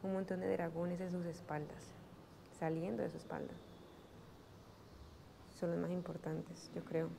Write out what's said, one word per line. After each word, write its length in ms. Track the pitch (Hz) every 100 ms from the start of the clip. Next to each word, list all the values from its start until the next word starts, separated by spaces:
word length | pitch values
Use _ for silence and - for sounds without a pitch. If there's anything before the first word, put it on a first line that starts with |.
un 80 | 190
montón 260 | 190 190 185
de 100 | 185
dragones 520 | 185 170 165 175 175
en 100 | 185
sus 160 | 180 170
espaldas, 640 | 156 - 151 147 - - - - - - - - -
saliendo 460 | 165 165 175 226
de 80 | 170
su 60 | 160
espalda. 360 | - - - - - - - - - - - - - - - - - - - - - - - -
Son 140 | 175
los 80 | 170
más 100 | 170
importantes, 800 | 180 175 165 160 156 165 170 -
yo 120 | 175
creo. 240 | 165 160 165